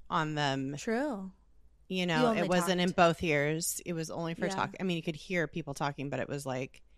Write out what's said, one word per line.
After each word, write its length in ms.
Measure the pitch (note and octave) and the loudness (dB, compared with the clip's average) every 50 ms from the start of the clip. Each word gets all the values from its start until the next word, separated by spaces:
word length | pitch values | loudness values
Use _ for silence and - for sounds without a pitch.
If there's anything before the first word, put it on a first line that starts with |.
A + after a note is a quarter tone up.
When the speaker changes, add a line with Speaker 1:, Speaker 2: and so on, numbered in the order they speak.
| - - | -8 -2
Speaker 1:
on 240 | F3+ E3+ D#3 D3+ D3+ | 0 0 0 2 0
them. 400 | D3+ D3 C#3 C3+ C3+ C3+ C3+ D3 | 2 2 2 2 0 -2 -4 -6
Speaker 2:
True. 560 | C#3+ - A#3 A3 A#3+ C#4+ D4+ A#3+ G3 F#3+ F#3+ - - _ _ - - - - - - - - | -6 -4 -2 -2 0 0 -2 -4 -6 -8 -10 -14 -16 _ _ -20 -20 -20 -20 -20 -20 -12 -6
Speaker 1:
You 120 | F#3 F#3 | -2 0
Speaker 2:
You 60 | F3+ | 0
Speaker 1:
know, 200 | F3+ E3 - B3 | 2 4 4 4
Speaker 2:
only 140 | A#3 A3 F#3+ | 4 4 2
Speaker 1:
it 80 | E3+ D#3 | 2 2
wasn't 320 | F3+ F3+ F3 F3+ F3+ F3+ F3+ | 2 2 4 4 2 2 2
in 60 | F#3 | 2
Speaker 2:
talked. 80 | - | 6
Speaker 1:
both 260 | - F3 E3+ E3 - G3 | 6 6 6 6 4 0
ears. 580 | E3 D3 C#3+ C#3+ D3 D#3 D#3+ F3 - - - - | 2 2 2 2 2 0 -2 -2 -4 -6 -6 -6
It 80 | - F3 | -6 -6
was 160 | D#3+ D#3+ D#3+ | -4 -6 -6
only 240 | F2+ D3+ E3+ E3 E3 | -6 -4 -4 -4 -4
for 120 | - F3+ | -2 -2
Speaker 2:
Yeah. 80 | F3+ F#3+ | -2 0
Speaker 1:
talk. 220 | - - - - - | -2 -2 -4 -4 -4
I 40 | F3+ | -2
mean, 160 | F#3 F3 E3 | -2 -2 -2
you 40 | - | -2
could 140 | F3 D#3+ | -4 -6
hear 300 | D3+ - - F#3 F3 D#3 | -6 -6 -2 0 0 0
people 260 | D3 - E3+ D3+ C#3+ C#3 | 0 -2 -6 -6 -6 -4
talking, 380 | - D#3+ C#3+ C#3+ - C3+ C#3+ | -2 -2 -2 -2 -4 -4 -4
but 100 | C#3 B2+ | -2 -2
it 80 | - - | -2 -4
was, 160 | C#3+ C#3+ C#3 | -4 -6 -4
like, 380 | C3+ B2+ B2+ C3+ - - - - - - | -4 -4 -4 -4 -6 -10 -16 -20 -20 -20